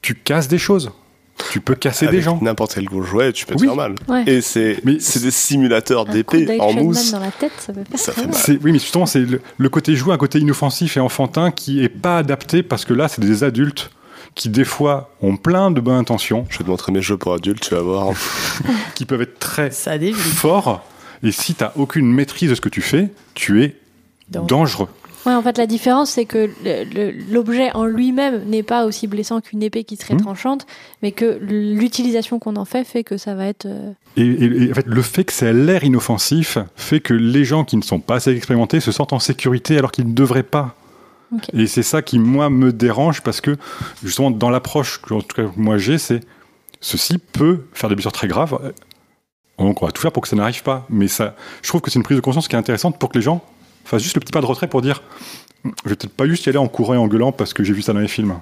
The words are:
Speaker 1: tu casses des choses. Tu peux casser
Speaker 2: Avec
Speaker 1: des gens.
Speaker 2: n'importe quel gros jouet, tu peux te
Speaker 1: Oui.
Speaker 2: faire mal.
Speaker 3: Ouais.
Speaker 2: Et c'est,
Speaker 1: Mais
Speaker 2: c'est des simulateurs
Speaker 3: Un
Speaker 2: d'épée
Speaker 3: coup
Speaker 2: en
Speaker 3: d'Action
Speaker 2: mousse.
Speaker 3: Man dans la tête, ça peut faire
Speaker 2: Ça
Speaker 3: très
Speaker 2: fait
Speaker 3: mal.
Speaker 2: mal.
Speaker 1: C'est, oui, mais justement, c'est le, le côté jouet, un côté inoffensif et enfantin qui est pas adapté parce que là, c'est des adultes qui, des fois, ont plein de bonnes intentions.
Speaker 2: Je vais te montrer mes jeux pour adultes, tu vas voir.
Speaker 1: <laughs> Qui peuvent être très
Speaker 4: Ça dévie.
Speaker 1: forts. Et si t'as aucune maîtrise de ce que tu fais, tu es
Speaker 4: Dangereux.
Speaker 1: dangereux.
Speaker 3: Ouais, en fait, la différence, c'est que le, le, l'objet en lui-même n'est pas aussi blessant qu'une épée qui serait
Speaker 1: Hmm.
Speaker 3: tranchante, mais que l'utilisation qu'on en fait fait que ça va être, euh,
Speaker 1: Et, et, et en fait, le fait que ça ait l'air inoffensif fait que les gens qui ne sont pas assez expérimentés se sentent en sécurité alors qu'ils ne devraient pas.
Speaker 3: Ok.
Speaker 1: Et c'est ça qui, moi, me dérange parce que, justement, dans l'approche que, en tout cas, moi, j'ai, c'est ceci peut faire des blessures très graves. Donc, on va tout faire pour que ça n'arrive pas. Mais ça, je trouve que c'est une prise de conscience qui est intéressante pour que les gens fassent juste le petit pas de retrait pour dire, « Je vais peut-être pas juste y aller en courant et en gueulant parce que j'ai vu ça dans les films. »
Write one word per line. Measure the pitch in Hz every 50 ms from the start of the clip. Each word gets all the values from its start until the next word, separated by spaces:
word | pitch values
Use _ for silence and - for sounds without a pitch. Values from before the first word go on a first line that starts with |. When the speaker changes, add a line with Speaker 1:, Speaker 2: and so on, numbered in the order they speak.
Speaker 1:
tu | - - 120
casses | - _ - 143 165 151 127
des | 170 170
choses. | - - 202 185 143 110 - _ _ _ _ _ _ _ _ - - -
Tu | - -
peux | - - 131
casser | 131 - 139 123 - 156 151
Speaker 2:
Avec | 170 185
Speaker 1:
des | 160
gens. | 165 170 165
Speaker 2:
n'importe | - 113 110 - 110 107 -
quel | 101 95
gros | 95 95 95
jouet, | 95 90 95 110 131 131
tu | 113 - -
peux | - -
te | 139
Speaker 1:
Oui. | 254 277
Speaker 2:
faire | -
mal. | 143 143 107 98 104 - -
Speaker 3:
Ouais. | 247 254 233
Speaker 2:
Et | 190 131 127
c'est, | 117 - - 113 110 110 104 - -
Speaker 1:
Mais | 135 143 160
Speaker 2:
c'est | - - - 123
des | 120 127
simulateurs | 123 - - - 143 139 131 123 113 110 107 - 123 117 110 107
Speaker 3:
Un |
Speaker 2:
d'épée | 107 110 110 - - 165 160
Speaker 3:
coup | -
Speaker 2:
en | - - 104
Speaker 3:
d'Action | 104 107 117 147
Speaker 2:
mousse. | 170 170 240 240 233
Speaker 3:
Man | 214 196
dans | 190
la | 196
tête, | - - 285 302 - -
ça | - -
peut | 202 196 196 -
faire | - 262
Speaker 2:
Ça | - -
Speaker 3:
très | - 233
Speaker 2:
fait | 247
Speaker 3:
mal. | - -
Speaker 2:
mal. | - -
Speaker 1:
C'est, | - 143 143 147
oui, | 156
mais | 165 139
justement, | - - - 175 180
c'est | 151 - 139
le, | 127 120 127 123 - - -
le | - 135 135
côté | - - - 156 156
jouet, | 131 127 185
un | 180 139
côté | 143 135 - 156
inoffensif | 151 147 135 - 151 139 127 - 175 156 -
et | 139
enfantin | 127 123 - - 139 123 - 160 170 180
qui | 170 - - 139 135 139 131
est | 117
pas | - - - 180 175 170
adapté | 156 139 139 - - - - 175 190
parce | - - 107 -
que | -
là, | 123 120 156
c'est | - - -
des | 107 101 110 104 139
adultes | 139 113 113 143 147 139 - - - _ _ - - - - - - _
qui, | - - 117
des | 104 131 135
fois, | - - - 170 147 143 139 139 - _ _
ont | - 98 98
plein | 98 - 170 180 185 196 190
de | 170 131
bonnes | 117 123 127 127
intentions. | 117 - 120 104 - - 117 113 123 -
Speaker 2:
Je | - -
vais | 82
te | 92
montrer | 92 90 - -
mes | 95 95
jeux | 92 - 104
pour | 90 - 90
adultes, | 90 85 87 98 101 107 - -
tu |
vas | 101 85
voir. | 85 90 92 98 98 95 92 - - - - - - - -
Speaker 1:
<laughs> | - - - 247 214 214 - -
Qui | - -
peuvent | - 139 117
être | 120 120 - -
très | - - - - 147 135
Speaker 4:
Ça | 123 - - 151 156
dévie. | 151 156 196 220 214
Speaker 1:
forts. | 170 160 156 - - 156 175 202 - 131 104 90 - - - - - - - -
Et | - 113
si | 98 - - - 175
t'as | - 120 107 -
aucune | 151 139 131 - 160 135 120
maîtrise | 120 135 143 - - - 180 151
de | 123
ce | -
que | - 101
tu | - 92
fais, | 90 - - 156 202 196 - - _ _ _
tu | - - - 101 107
es | 135 147 - - _ _ _ _ _ _ _ _ _ _
Speaker 4:
Dangereux. | 185 175 170 170
Speaker 1:
dangereux. | 127 147 165 135 - - 98 - - - - - - - -
Speaker 3:
Ouais, | 247 247
en | 240
fait, | 220 247 233 247
la | 233
différence, | 214 226 220 - 254 247 269 294 269
c'est | - 247 233
que | 214 - 220 220 208 - - 170
le, | 180 156 - -
le, | - - 196 208 196 - - 170 190
l'objet | 220 240 226 220 233 247 262 254 -
en | 220 226
lui-même | 226 220 226 247 254 254 262 277 277 247 214 196
n'est | 208 220 220
pas | 208 - 240 240 233
aussi | 214 208 - - 208
blessant | 202 208 208 - 226 226
qu'une | - - - 214
épée | 214 214 - 226 220
qui | - 214
serait | 202 - - 127
Speaker 1:
Hmm. | 160
Speaker 3:
tranchante, | 214 202 196 185 - 254 277 277 - - - - - - - _
mais | - 208
que | 202 - 233 233 - -
l'utilisation | 202 196 208 208 208 208 208 214 233 247 - - 240 247 226 226 220 - 240 233
qu'on | - 220 208
en | 208 196
fait | - - 254 254
fait | - - 240
que | 226 - 202 196
ça | - 208 196
va | 190 190
être, | 196 208 _ -
euh, | 196 196 202 202 208 196 _ _ _ -
Speaker 1:
Et, | -
et, | 117 123 123 - 127 120 123 131 123
et | 123
en | -
fait, | 139 135
le | 120 113 120
fait | 120 113 - - 190
que | -
ça | - - 127
ait | 113
l'air | 113 120 139 160 190 180 143
inoffensif | 143 127 120 - - 120 98 - - 147 165 156 - - 117 101 90 _
fait | - - - 156 151
que | - - 120
les | 113 117 117 123 143 143
gens | 120 147 156 151
qui | - -
ne | 110
sont | - - 98 85
pas | - - 117
assez | 123 - 135
expérimentés | 127 120 - - 127 117 117 - - 160
se | - 117
sentent | 98 - 147 -
en | 139 127
sécurité | - - 131 - - 131 127 123 - - 156
alors | 147 127 113
qu'ils | - - 123 117
ne | 117
devraient | 123 139 120 139 135 127
pas. | - - 147 139 123 - _ _ - - - - _ _ _ _ _ 233
Speaker 3:
Ok. | 226 - -
Speaker 1:
Et | - 113 113
c'est | 107 - 127
ça | 113 - - 156
qui, | 156 - - 117
moi, | 110 120 131 139 147 147
me | 135 127 131 127
dérange | 120 110 120 120 110 117 143 165 147 -
parce | - 120 104 -
que, | - 143 147 143 - - - - - - - -
justement, | - 95 90 - 135 135
dans | 117 107 120 120
l'approche | 123 123 - - - 151 135 - - -
que, | - -
en | 110 107
tout | - - - -
cas, | 113 104 87
moi, | 101 107 107 110 104
j'ai, | 95 113 156 156
c'est | - - 120 117 - - _ _ _ _ _ _ _ - - _
ceci | - - - - - - 175 175
peut | _ _ - - 143 160 185 165 131 - -
faire | - - 107
des | 101
blessures | 98 98 104
très | - - - 98
graves. | 82 110 156 156 131 - 135 131 - - _ _ - _ _ _ _ _ _ _ _ _ _ _ _ -
Donc, | 95 101 98 -
on | -
va | -
tout | - -
faire | - 165
pour | - -
que | - -
ça | 123
n'arrive | 104 104 117 123 -
pas. | - 143 135 131 123 -
Mais | 117 104 98 95
ça, | - - 113 92 - - - - - -
je | - -
trouve | - -
que | - 143
c'est | - 120
une | 107
prise | - 143
de | 131
conscience | - 135 127 160 156 -
qui | -
est | 117
intéressante | 104 - 120 104 - 175 147 -
pour | - 123
que | - 123
les |
gens | 107 135 170 175 - - _ _ - _ _ _ _
fassent | - - 110
juste | - 175 -
le | 160
petit | - -
pas | - 160
de | 135
retrait | 120 131 - - 156
pour | - 131
dire, « | 123 139 143 - - - - - - - - - - _ _ _ -
Je | - - - - -
vais | 104
peut-être | - - 98
pas | _ - 135
juste | 151 170 175 -
y | 147
aller | 135 143
en | 139 127
courant | - - 117 104
et | 127 123
en | 117
gueulant | 107 107 110 120 135
parce | - - 107 - -
que | - 101
j'ai | 98
vu | 101 101
ça | 101 - 107
dans | 101
les | 107 101
films. » | - - 107 101 92 85